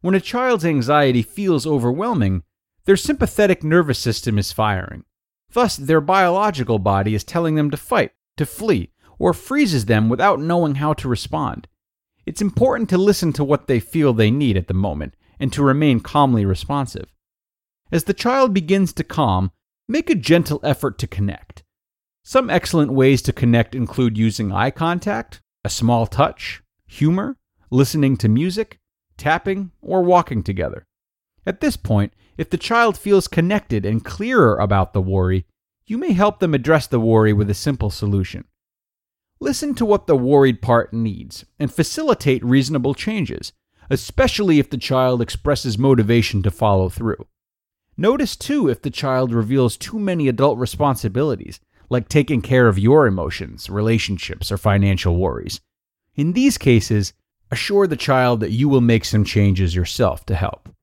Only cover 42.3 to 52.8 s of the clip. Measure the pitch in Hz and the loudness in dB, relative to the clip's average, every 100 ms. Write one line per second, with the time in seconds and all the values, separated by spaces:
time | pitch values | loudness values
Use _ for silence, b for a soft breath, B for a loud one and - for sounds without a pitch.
42.3 | 131 120 131 131 151 127 139 - 220 123 | 0 2 2 2 -2 -2 -4 -4 -4 -4
43.3 | - - _ _ b b 135 - - 269 | -8 -14 _ _ b b -4 -4 0 0
44.3 | - 202 151 135 131 - 131 127 123 120 | 2 2 2 2 -4 -2 0 2 0 -2
45.3 | - 147 139 131 104 135 131 104 117 107 | -4 -4 -2 -2 0 4 4 4 2 2
46.3 | 104 98 - 107 98 92 - 113 - - | -2 -2 0 0 2 0 -4 -6 -6 -10
47.3 | _ _ _ _ _ _ - 180 269 269 | _ _ _ _ _ _ -2 0 0 -2
48.3 | - - 294 175 117 147 - 139 131 127 | -6 -4 -2 0 -2 -6 -6 -4 -2 0
49.3 | 117 107 135 123 - - 226 202 175 139 | -2 0 2 0 -2 -10 -6 -4 0 0
50.3 | 117 135 113 123 - 147 123 110 101 151 | 2 0 0 -6 -2 -2 -2 -4 -2 -4
51.3 | 123 - - _ _ _ 127 110 156 131 | -4 -10 -18 _ _ _ -6 0 0 2
52.3 | 139 107 131 120 98 | -2 0 4 4 4